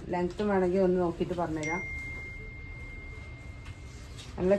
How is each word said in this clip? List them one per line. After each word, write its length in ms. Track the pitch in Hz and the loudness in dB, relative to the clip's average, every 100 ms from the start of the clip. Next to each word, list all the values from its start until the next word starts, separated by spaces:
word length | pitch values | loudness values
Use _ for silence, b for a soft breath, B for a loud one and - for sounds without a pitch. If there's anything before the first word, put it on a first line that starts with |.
| 156 | -2
ലെങ്ത്തും 340 | 180 175 - 208 | 0 0 2 4
വേണമെങ്കിൽ 300 | 190 180 190 185 | 4 6 6 6
ഒന്ന് 120 | 180 170 | 6 4
നോക്കിയിട്ട് 320 | 170 175 175 | 2 0 0
പറഞ്ഞുതരാം. 420 | 160 156 156 165 - - - - 1077 1047 1017 1017 - - - - - - - - - - - - - - - - - - | 0 0 -2 -2 -4 -6 -6 -8 -8 -10 -10 -10 -10 -10 -10 -10 -10 -10 -10 -10 -10 -10 -10 -10 -10 -10 -10 -10 -10 2
നല്ല 180 | 180 | 6